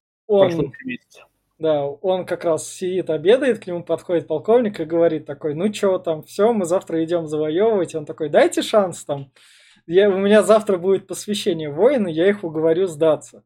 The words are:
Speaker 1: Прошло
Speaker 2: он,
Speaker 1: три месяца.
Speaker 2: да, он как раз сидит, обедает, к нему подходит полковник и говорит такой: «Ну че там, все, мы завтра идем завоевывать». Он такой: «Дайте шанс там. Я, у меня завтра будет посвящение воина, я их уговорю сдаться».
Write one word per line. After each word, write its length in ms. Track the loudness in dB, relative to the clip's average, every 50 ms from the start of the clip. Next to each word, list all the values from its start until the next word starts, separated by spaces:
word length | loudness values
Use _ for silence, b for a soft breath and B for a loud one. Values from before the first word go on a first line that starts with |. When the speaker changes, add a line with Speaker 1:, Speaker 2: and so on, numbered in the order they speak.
| _ _ _ _ _
Speaker 1:
Прошло 380 | 0 4 4 4 4 2 -2 -4
Speaker 2:
он, 60 | -4 -6
Speaker 1:
три 140 | -12 -12
месяца. 400 | -10 -10 -10 _ _ _ -20 -20 _ _ _ _ _ _ -4
Speaker 2:
да, 260 | -2 0 0 0 -2
он 380 | -4 -6 -6 -4 -2 -2 -2 -2
как 180 | -6 -6 -4 -2
раз 240 | -2 -2 -2 -4 -8
сидит, 420 | -12 -8 -8 -6 -4 -4 -4 -4
обедает, 480 | -4 -2 2 4 4 4 4 0 -2 -2 -4
к 40 |
нему 160 | -8 -10 -8 -6
подходит 440 | -4 -6 -6 -4 -2 -2 -2 -2 -2
полковник 520 | -6 -4 0 2 2 2 2 0 -4 -6
и 40 | -8
говорит 420 | -4 0 2 2 2 0 -2 -8
такой: 280 | -10 -14 -8 -6 -6 -6
«Ну 140 | -4 -4 -4
че 280 | -4 -2 0 0 0 0
там, 240 | -2 -4 -6 -6 -8
все, 300 | -12 -4 0 2 2 2
мы 120 | 0 -2
завтра 380 | 0 -2 -2 -2 -2 -4 -4 -2
идем 220 | -2 -2 -4 -4
завоевывать». 680 | -4 -4 -4 -2 -2 0 0 0 2 2 0 -2 -2 -6
Он 120 | -10 -10
такой: 220 | -10 -10 -8 -6 0
«Дайте 320 | 4 4 4 4 2 -2 -4
шанс 420 | 0 2 2 2 2 -4 -10 -8
там. 260 | -8 -8 -8 -8 -14 _ b b b b b b b b b b
Я, 220 | 0 2 4 4 4
у 80 | 2 2
меня 240 | 2 4 4 4 6
завтра 360 | 6 4 4 4 0 -2 -2
будет 280 | 0 0 0 0 -2
посвящение 640 | -6 -14 -12 -8 -6 -6 -4 -2 -2 -4 -2 -4 -6
воина, 380 | -2 2 2 4 4 2 0 -2
я 200 | 0 0 2 2
их 160 | 2 0 -4
уговорю 420 | -8 -4 0 2 2 2 2 0 -2
сдаться». 540 | -2 0 2 2 2 0 -2 -12 -20 -20 _